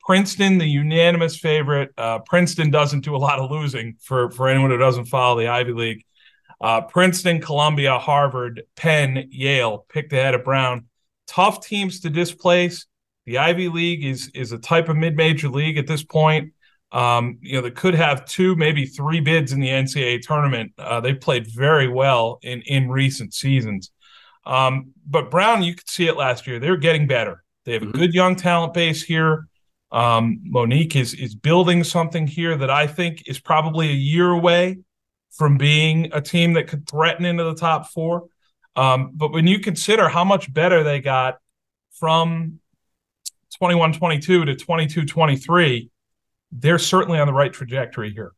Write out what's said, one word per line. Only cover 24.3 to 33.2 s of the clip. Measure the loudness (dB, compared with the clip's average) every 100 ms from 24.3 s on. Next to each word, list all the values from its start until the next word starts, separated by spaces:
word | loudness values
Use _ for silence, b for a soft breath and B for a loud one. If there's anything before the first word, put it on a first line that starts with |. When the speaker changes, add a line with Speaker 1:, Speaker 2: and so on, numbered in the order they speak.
| b
Speaker 1:
Um, | -4 0 0 0 -8 _ -4
but | -2 0
Brown, | 0 2 2
you | 0 -6
could | -12
see | -4 -2
it | 0
last | -2 -2 -6
year. | -6
They're | -2 0
getting | 2 2 2
better. | 0 -2 -8 _ _
They | -6
have | -6
a | -4
Speaker 2:
Mm-hmm. | 0
Speaker 1:
good | 0
young | 4 2
talent | 2 0 0 0
base | -2 -2 -2
here. | -4 0 0 0 -4 _ _ _ _
Um, | 0 2 2 0 -4
Monique | -4 -2 2 2 2 0
is, | -2
is | -6 -10
building | -6 2 4 4 2
something | 2 -2 -2 -2 -4
here | -2 -4 -2
that | 0
I | 0 0
think | -2 -6 -6